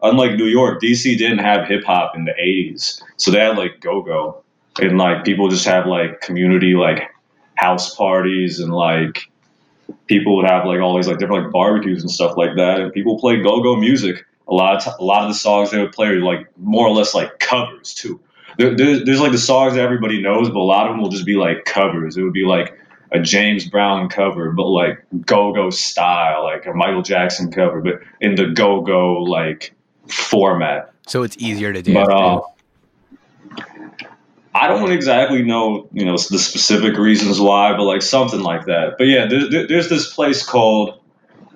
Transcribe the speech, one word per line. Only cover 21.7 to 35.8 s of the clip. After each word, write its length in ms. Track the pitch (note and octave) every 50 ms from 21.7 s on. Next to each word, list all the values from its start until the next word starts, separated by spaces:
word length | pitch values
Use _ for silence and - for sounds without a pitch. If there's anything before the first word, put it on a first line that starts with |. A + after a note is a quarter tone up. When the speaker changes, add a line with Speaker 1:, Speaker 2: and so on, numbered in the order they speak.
| - G2+ G2 F#2+ E2 E2 D#2+ D#2 D#2
Speaker 1:
It 60 | F#2
would 100 | F#2+ F#2
be, 120 | E2 F#2+ F#2+
like, 280 | F#2 F#2 E2+ - - - - - _ - _ _ _
a 80 | - E2+
James 500 | E2 D#2+ G2+ G2+ G#2 G#2 G#2+ F#2+ E2+ F2
Brown 400 | G2+ G2+ G2+ G2+ G2 F#2+ F#2 F2+
cover, 440 | - G2+ G2 F#2+ F2+ F2 E2 D#2+
but, 140 | E2 F2 F2
like, 380 | F#2+ F#2+ F2 F2 F2 E2+ - - _ F2+ E2+ E2
go-go 440 | - G#2+ G2+ G#2 G#2 G2 G2+ F#2+ F#2
style, 720 | F2+ - - - - F2 F2 F2 F2 F2 E2 D#2+ D2+ D2+ D2+
like 200 | D#2 D#2 D#2 -
a 60 | F#2
Michael 300 | E2+ F2 F2 G2 F#2+ F2+
Jackson 480 | F2+ - F#2+ F2+ F2+ F2+ - - F2+ E2+
cover, 300 | - F#2+ F#2 F2 F2 D#2+
but 200 | D#2+ F2+ F2 - - - - _
in 160 | A#2 G#2 G2
the 100 | F#2 F#2
go-go, 680 | E2 E2 A2+ G#2 G2+ G2 F#2 E2 G2 F#2+ F2+ F2+ F2+ F2+ F2
like, 520 | F2 F2+ F2 D#2+ E2 D#2 D#2 - - - - _ _ _ _ _ _
format. 880 | - - - - - - G2+ F#2+ F#2+ F2+ E2+ D#2 D2 D2 - - - _ _ _
Speaker 2:
So 180 | - - C3 B2
it's 120 | G#2+ - -
easier 320 | A#2+ A2+ G#2 G2+ G#2 G#2
to 100 | G2 F#2
dance 240 | F2 G2 F#2 G2+ G2 G2
Speaker 1:
But, 80 | G2
uh, 240 | G2 F#2+ F2+ F2+ F2 - - - _ _ _ _ _ _ _ _ _ _ _ - - _ _ _ _ - - -
Speaker 2:
to. 80 | - - - - - - - - - - - - _ _ _ _ _ _ _ -
Speaker 1:
I 140 | - - -
don't 240 | G3 G#3+ G#3 F#3
exactly 500 | F3+ D#3 C3+ C3+ A#2+ B2 C3+ C3+ C#3 B2
know, 460 | A#2+ A#2 A#2 A#2 A2+ A2 G#2+ G2+